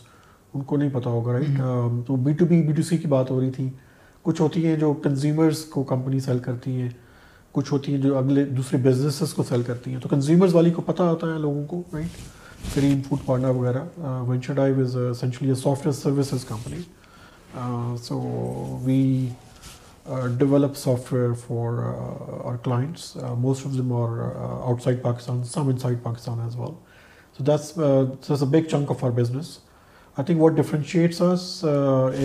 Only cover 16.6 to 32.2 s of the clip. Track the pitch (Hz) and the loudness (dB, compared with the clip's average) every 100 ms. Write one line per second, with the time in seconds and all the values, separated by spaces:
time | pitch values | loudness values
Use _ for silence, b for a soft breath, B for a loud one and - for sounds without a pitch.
16.6 | 135 156 175 - B B B B B 127 | -10 -12 -12 -18 B B B B B -10
17.6 | 123 120 120 120 - 135 127 123 123 127 | -6 -4 -4 -6 -6 -4 -4 -4 -4 -6
18.6 | 131 127 127 135 135 131 127 120 - B | -8 -4 0 2 4 2 -2 -6 -16 B
19.6 | B B B B - 131 123 120 143 143 | B B B B -8 -4 -2 2 4 4
20.6 | 139 - 139 123 - 127 120 120 - 117 | 4 0 0 0 0 0 0 -2 -4 -4
21.6 | 117 120 120 123 123 123 123 - 131 120 | -2 -2 -4 -6 -8 -10 -12 -10 -6 -6
22.6 | 131 123 143 170 - 160 127 120 127 135 | -2 0 -2 -6 -12 -10 -6 0 0 0
23.6 | 139 131 127 120 117 117 117 123 120 120 | -2 -2 0 0 0 -2 -4 -4 -6 -4
24.6 | 131 120 135 123 123 120 - 123 120 160 | -2 0 0 0 0 -2 -4 -4 -4 -2
25.6 | 139 123 123 120 120 117 - 117 117 120 | 0 0 -2 -2 -4 -8 -6 -6 -6 -6
26.6 | 120 165 - B B B B - 139 147 | -10 -12 -20 B B B B -4 0 0
27.6 | 151 170 147 135 131 - - 139 135 160 | 0 0 4 4 4 -2 -2 0 4 4
28.6 | 160 147 143 131 127 117 120 131 170 - | 4 0 0 -2 0 2 0 -2 -8 -16
29.6 | - b b b b - - 160 160 151 | -20 b b b b -6 0 4 6 4
30.6 | 139 151 143 175 170 170 180 180 - - | 0 0 0 2 2 4 2 2 -2 -4
31.6 | 156 143 139 131 131 135 | 0 2 2 2 2 2